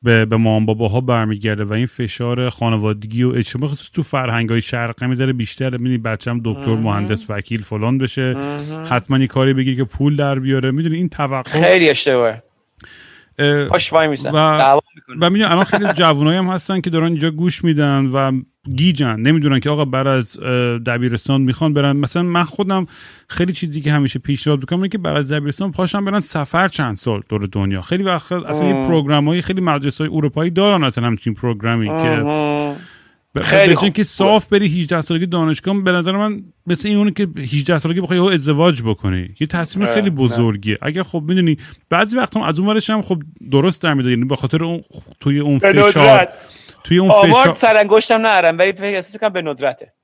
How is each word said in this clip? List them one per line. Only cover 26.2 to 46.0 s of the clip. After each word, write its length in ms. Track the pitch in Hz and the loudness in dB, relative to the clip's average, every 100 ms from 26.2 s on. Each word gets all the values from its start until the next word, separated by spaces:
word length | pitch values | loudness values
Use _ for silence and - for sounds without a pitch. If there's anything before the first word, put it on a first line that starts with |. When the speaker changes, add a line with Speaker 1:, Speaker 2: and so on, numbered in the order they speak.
Speaker 1:
سفر 480 | 160 165 143 170 185 | -4 -6 -4 0 -2
چند 280 | - 131 101 | -2 -4 -4
سال 260 | - 107 - | -4 -4 -4
دور 180 | 107 101 | -6 -4
دنیا. 340 | 104 98 98 | -2 -2 -2
خیلی 220 | 90 180 | -4 -2
وقت 300 | 196 175 - | -2 -2 -4
اصلاً 340 | 180 - 151 147 | -8 -4 -2 0
یه 80 | |
Speaker 2:
مم. 120 | 139 131 | 0 2
Speaker 1:
پروگرام‌های 560 | 165 143 147 147 175 | 0 2 0 2 0
خیلی 180 | 165 190 | -2 -2
مدرسه‌های 560 | 180 147 139 - 156 156 | 0 0 -2 -4 -4 -2
اروپایی 340 | 147 139 165 | -2 -2 -2
دارن 340 | 175 202 196 | 0 2 2
اصلاً 220 | 143 117 120 | 0 0 -2
همچین 280 | 110 - | -2 -4
پروگرامی 520 | 104 123 110 110 117 107 | -4 -4 -4 -2 -2 -2
که 60 | |
Speaker 2:
مهم. 840 | 156 160 156 143 151 147 147 147 143 - - _ _ _ | -2 0 0 0 -2 -2 -2 -4 -8 -16 -20 _ _ _
Speaker 1:
به، 100 | 143 | -6
Speaker 2:
خیلی 180 | - 190 | 2 6
Speaker 1:
به 60 | 196 | 6
جای 80 | |
Speaker 2:
خوب. 180 | 160 196 | 6 2
Speaker 1:
که 100 | 196 | 0
صاف 460 | 214 - 196 214 - | -2 0 4 4 4
بری 340 | 202 202 165 | 0 2 -2
هجده 180 | 156 170 | -2 -4
سالگی 260 | 151 170 180 | -2 -4 -2
دانشگاه، 560 | 175 160 147 - 196 | -2 -2 -2 -2 -2
به 100 | 190 | 0
نظر 200 | 180 175 | 0 0
من 300 | 196 214 208 - _ - | -2 -2 -4 -12 _ -6
مثل 220 | 170 208 | -4 0
این 100 | 208 | 2
اونه 120 | 208 | 2
که 180 | 190 202 - | 0 -4 -4
هجده 420 | 131 147 139 170 | -4 -2 0 0
سالگی 220 | 160 170 | 0 -2
بخوای 180 | 170 180 | 0 2
یهو 80 | 185 | 2
ازدواج 560 | 180 139 147 175 143 | 2 0 2 2 2
بکنی. 460 | 113 107 101 92 90 101 | -2 -2 -2 -4 -6 -6
یه 60 | 156 | -6
تصمیم 400 | 175 160 185 202 | -4 -6 -2 0
Speaker 2:
آره، 80 | |
Speaker 1:
خیلی 160 | 226 202 | 2 0
Speaker 2:
نه. 60 | 151 | -2
Speaker 1:
بزرگیه. 600 | 127 117 117 104 101 104 | -4 0 0 0 -4 -4
اگه 200 | 139 156 | -4 -6
خب 200 | 190 175 151 | -6 -6 -2
می‌دونی 280 | 185 170 151 - - _ | 0 0 -2 -6 -20 _
بعضی 260 | 165 208 240 | -2 0 -2
وقتا 240 | 233 220 | -2 -4
هم 60 | 190 | -4
از 120 | 156 | -2
اون 100 | 196 | 0
ورش 220 | 214 208 | 0 0
هم 120 | 214 | -4
خب 200 | - 180 151 - 120 | -2 -6 -6 -18 -2
درست 320 | 135 165 - | 2 2 0
در 120 | 170 | -2
میاد، 140 | 143 127 | 0 0
یعنی 160 | 123 | 0
به 120 | 127 139 | 0 -2
خاطر 280 | 127 160 | -2 -2
اون، 180 | 165 170 - - - - | -2 -6 -10 -20 -20 -6
توی 180 | - 143 | -2 0
اون 200 | 147 139 | 2 2
Speaker 2:
به 140 | 190 | 4
Speaker 1:
فشار، 380 | 196 208 160 | 6 6 8